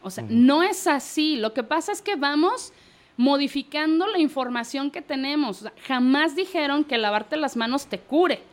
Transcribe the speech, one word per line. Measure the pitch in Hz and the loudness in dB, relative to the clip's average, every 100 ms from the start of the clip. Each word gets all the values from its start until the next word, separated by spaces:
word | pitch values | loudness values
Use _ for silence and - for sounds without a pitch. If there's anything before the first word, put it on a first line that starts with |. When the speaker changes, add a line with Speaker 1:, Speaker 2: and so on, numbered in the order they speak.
Speaker 1:
O | 190 | -12
sea, | - | -10
Speaker 2:
Ujú. | 208 | 0
Speaker 1:
no | 226 254 294 | 6 6 6
es | 370 359 359 | 2 0 0
así. | 285 - - 311 285 | 0 -2 -2 0 0
Lo | 214 | -2
que | 220 | -4
pasa | 226 311 311 | -2 -2 -2
es | 415 | -6
que | - | -4
vamos | 381 285 294 339 494 - - - _ _ - | -2 0 2 2 0 -8 -20 -20 _ _ 0
modificando | 247 277 277 277 262 294 311 320 381 | 2 4 0 -4 -6 -4 0 2 0
la | 392 | 0
información | 302 - 247 240 233 269 277 | 0 0 -4 -4 -6 -6 -6
que | 277 | -8
tenemos. | 294 269 269 294 269 190 | -8 -6 -2 -2 -2 -4
O | |
sea, | 214 - - | -12 -16 -4
jamás | 262 254 277 320 285 | 0 4 4 2 0
dijeron | 370 349 285 285 | -4 -2 0 0
que | 294 233 | 0 0
lavarte | 214 208 214 302 | 0 -2 -2 -4
las | 285 | -2
manos | 233 226 269 - | -2 -4 -4 -6
te | 190 | -12
cure | - 285 349 220 - | -2 2 2 0 -6